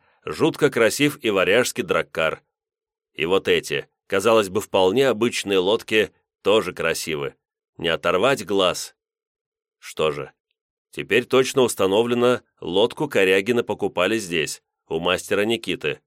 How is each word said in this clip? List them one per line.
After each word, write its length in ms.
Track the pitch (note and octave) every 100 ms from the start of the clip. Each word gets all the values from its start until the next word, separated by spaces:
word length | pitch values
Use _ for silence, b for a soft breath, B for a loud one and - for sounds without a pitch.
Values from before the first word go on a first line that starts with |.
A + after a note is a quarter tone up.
| _ _ -
жутко 420 | D#2+ D#3+ - D3
красив 500 | B2 A2 - D3 C#3+
и 60 | A2
варяжский 520 | F#2+ F2 A#2 A#2 -
драккар. 600 | F#2 E2+ - E2 D#2+ - _ _ _ _ _ _ _
И 100 | -
вот 240 | D#2+ F#2+ G2
эти, 400 | E2 - C#2+ - _ -
казалось 440 | G2 A2 A2 G2
бы, 100 | G2+
вполне 480 | - G2+ F#2 A#2 C3+
обычные 500 | G#2+ A#2 - G2 F#2+
лодки 540 | F#2 A2+ - A2 F#2+ _ _ _
тоже 320 | G2 G#2+ F2
красивы. 600 | D2+ E2 D#2 E2 D2+ C2+ - _ _ _ -
Не 100 | E2
оторвать 560 | D#2+ F2 F2+ B2 C3+
глаз. 500 | F#2 G2 F2+ D#2 - _ _ _ _ _ _ _ _ _
Что 320 | - - D#2
же, 220 | C#2+ C2+ _ _ _ _ _ _
теперь 340 | - D2+ A#2
точно 380 | A#2+ C3 C3 C3+
установлено, 800 | A#2+ - F#2+ G2+ A#2 A#2+ B2 A#2 _ -
лодку 480 | E2 F#2 A#2+ - A2
Корягина 540 | G#2+ F#2+ F#2+ G2 A#2
покупали 560 | A2 G2 G2 F2 F#2 A2+
здесь, 440 | F#2 E2 C#2+ - _ _ -
у 140 | D#2+
мастера 460 | F2+ F2+ - G2+ G#2+
Никиты. 560 | A#2 F#2+ E2 D2+ -